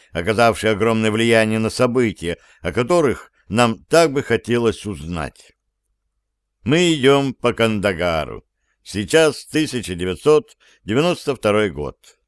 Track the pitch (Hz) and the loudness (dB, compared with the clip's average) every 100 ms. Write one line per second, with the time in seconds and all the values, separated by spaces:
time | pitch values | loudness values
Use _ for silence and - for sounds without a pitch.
0 | _ 85 87 104 117 98 107 98 113 110 | _ -6 -2 2 2 2 -2 0 0 0
1 | 110 110 117 113 110 110 110 - 127 127 | 0 0 2 2 2 0 -2 0 0 2
2 | 117 - 85 82 _ _ 85 90 123 175 | -2 -2 -8 -8 _ _ -6 -4 0 2
3 | 139 - - _ - 110 117 113 - 160 | 0 -2 -10 _ -4 0 0 0 2 4
4 | 165 120 - 113 - 120 113 - 104 78 | 4 0 -2 -2 0 0 0 -2 -10 -10
5 | 80 87 69 _ - _ _ _ _ _ | -8 -8 -8 _ -20 _ _ _ _ _
6 | _ _ _ _ _ _ 104 165 175 156 | _ _ _ _ _ _ -2 2 2 2
7 | 131 143 139 - 120 113 113 107 98 82 | 4 4 0 -2 -4 0 0 0 -2 -2
8 | 87 80 67 53 _ _ _ _ - 101 | -2 -2 -4 -10 _ _ _ _ -10 -8
9 | 98 156 156 123 - 151 151 123 90 87 | 0 4 2 0 -6 -4 -2 -4 -6 -6
10 | 90 87 147 151 - _ _ _ - 120 | -6 -2 2 2 2 _ _ _ -4 0
11 | 175 156 - 135 107 104 104 71 69 - | 0 -2 -4 -2 0 2 0 -4 -10 -12
12 | _ _ | _ _